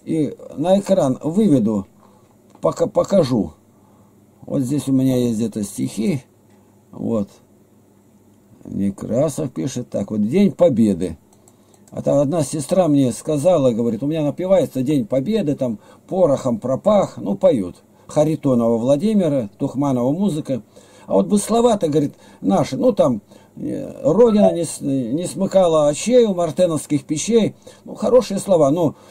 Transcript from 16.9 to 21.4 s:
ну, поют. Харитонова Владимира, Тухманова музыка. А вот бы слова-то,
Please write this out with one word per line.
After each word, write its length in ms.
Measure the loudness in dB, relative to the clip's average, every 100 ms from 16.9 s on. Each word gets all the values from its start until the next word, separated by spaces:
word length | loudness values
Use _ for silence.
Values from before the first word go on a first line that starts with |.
| 2 0 -4
ну, 180 | -8 0
поют. 480 | 2 2 -2 -10 _ _ -4
Харитонова 720 | 0 0 0 0 2 2 0
Владимира, 720 | 2 0 2 0 0 -2 -4 -6
Тухманова 560 | -6 -2 -2 0 0
музыка. 480 | 0 -2 -2 -6 -8 -8 -20 -20 -20 -2
А 60 |
вот 140 | -2 0
бы 100 |
слова-то, 500 | -2